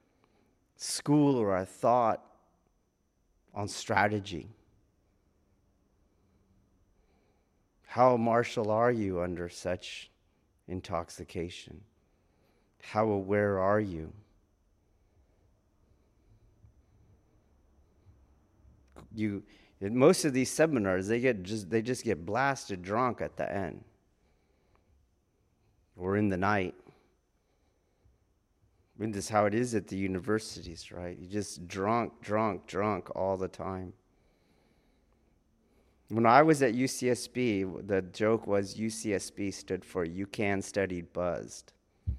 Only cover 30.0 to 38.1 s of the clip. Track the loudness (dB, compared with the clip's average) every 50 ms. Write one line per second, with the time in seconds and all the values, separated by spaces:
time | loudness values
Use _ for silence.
30 | -2 -2 -2 -4 -2 -2 -2 -2 -2 -6 -14 -12 -12 -14 -14 -14 -16 -16 -12 -10
31 | -10 -10 -10 -12 -14 -6 -6 -6 -6 -6 -10 -14 -14 -10 -6 -2 0 0 0 0
32 | 0 -4 -8 -14 -8 -4 -2 0 0 0 -2 -6 -10 -6 -4 -2 0 0 -2 -2
33 | -4 -8 -6 -2 -2 -2 0 -2 -4 -8 -8 -8 -8 -6 -6 -6 -8 -10 -14 _
34 | _ _ _ _ _ _ _ _ _ _ _ _ _ _ _ _ _ _ _ _
35 | _ _ _ _ _ _ _ _ _ _ _ _ _ _ _ _ _ _ _ _
36 | _ _ 0 4 6 8 10 10 10 8 6 4 4 2 2 2 0 -2 -2 -2
37 | 0 0 0 0 -2 -8 -4 0 0 2 2 2 0 -2 -4 -8 -4 0 0 0
38 | 0 -2